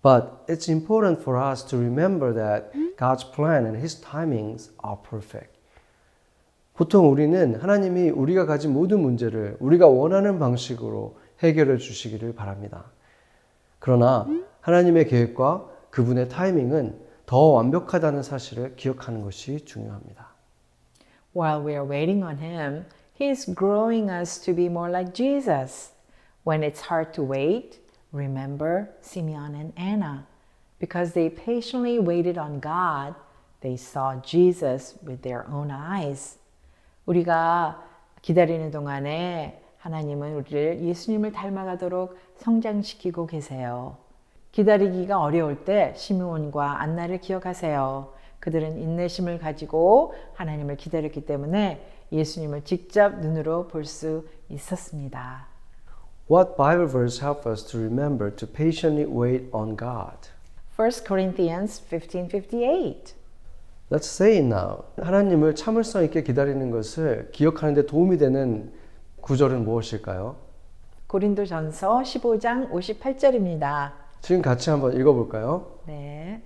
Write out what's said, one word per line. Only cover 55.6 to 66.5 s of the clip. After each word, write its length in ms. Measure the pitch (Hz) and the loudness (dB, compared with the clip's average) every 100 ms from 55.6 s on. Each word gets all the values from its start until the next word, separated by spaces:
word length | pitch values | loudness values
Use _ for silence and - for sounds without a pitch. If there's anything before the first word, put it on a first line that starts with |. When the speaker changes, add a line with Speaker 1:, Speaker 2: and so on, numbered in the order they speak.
| - - - - - - - | -20 -18 -16 -16 -16 -18 4
Speaker 1:
What 280 | 165 185 | 6 6
Bible 320 | - 139 175 165 | 4 4 4 4
verse 320 | 131 120 120 | 2 0 -2
help 260 | 139 143 | -4 -4
us 180 | 117 107 | -4 -6
to 140 | - 117 | -6 -4
remember 540 | 110 123 147 131 104 | -2 -2 -2 -2 -4
to 160 | 104 107 | -6 -12
patiently 560 | - 160 160 165 147 | 0 0 2 0 0
wait 440 | 147 123 120 127 127 | 0 0 0 0 -2
on 240 | 110 110 | -6 -6
God? 540 | 104 120 120 95 - - - - - - | -6 -8 -8 -10 -14 -20 -20 -20 -16 -12
Speaker 2:
First 320 | - 226 233 | 0 0 0
Corinthians 760 | - 190 190 185 170 170 208 - | -2 0 0 0 0 0 -6 -8
fifteen 500 | - 170 - 185 180 | -8 -8 -6 -8 -4
fifty-eight. 840 | 202 185 233 240 359 220 - - - - - - - - - - | -6 -4 -2 0 0 -2 -6 -16 -18 -20 -18 -16 -16 -18 -20 -4
Speaker 1:
Let's 160 | 151 - | -2 -2
say 300 | - 202 208 | 2 4 6
it 80 | |
now. 400 | 131 101 92 98 - - | 4 2 -2 -8 -12 -10
하나님을 520 | 170 196 202 165 156 | 0 2 4 6 4
참을성 460 | 156 - 226 226 196 | 2 0 0 0 0
있게 180 | 156 160 | 2 0
기다리는 480 | 147 127 143 | 0 0 0